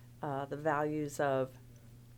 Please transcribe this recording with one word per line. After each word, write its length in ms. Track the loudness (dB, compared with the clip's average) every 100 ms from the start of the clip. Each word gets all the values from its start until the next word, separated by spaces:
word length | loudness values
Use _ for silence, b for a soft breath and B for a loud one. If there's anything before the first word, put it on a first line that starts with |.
| b -8
uh, 240 | -4 -2 -4
the 120 | -2
values 640 | 2 2 2 0 -2 0
of 300 | 2 4 0 -4 -20 -20 -20 -20 -16